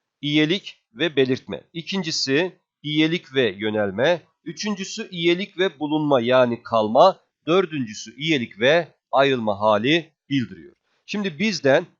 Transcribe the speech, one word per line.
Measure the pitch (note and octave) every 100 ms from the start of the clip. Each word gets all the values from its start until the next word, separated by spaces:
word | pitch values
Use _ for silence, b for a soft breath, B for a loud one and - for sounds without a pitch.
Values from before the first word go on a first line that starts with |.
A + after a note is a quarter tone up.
| _ _
İyelik | C#3+ D3 D3+ G3 - - _
ve | A2+ E3 C#3+
belirtme. | B2+ B2+ - F2+ -
İkincisi | E3 D#3 G3 E3 D#3 - C#3 F3+ - _ _
iyelik | C#3+ D3+ D#3 E3+ -
ve | C3+ A#2+ F#2+
yönelme. | G#2+ G#2+ G2+ F#2+ C#3+ F3 - _
Üçüncüsü | D#3 D#3 G#3 G3 F#3+ - A3
iyelik | F3+ E3+ F3 G3+ E3
ve | F#3 C#3
bulunma, | D3 D#3 D3+ C3+
yani | A#2 B2+ B2 A#2
kalma. | - A2+ G#2+ A#2 F3+ F3+ _ _ -
Dördüncüsü | F3 F3+ D3+ A#2 G#2+ - A#2+
iyelik | D#3 D3+ G#2 F2+
ve | B2 E3 D#3 _ _
ayrılma | C3 C#3 C3 A2 G2
hali | G#2+ G#2 A#2 E3 D3 _ _
bildiriyor. | C#3 G#2+ F#2 D#2 _ _ _ _
Şimdi | G3+ G3 D3
bizden | G#3+ E3+ C#3 C#3+ F3+ _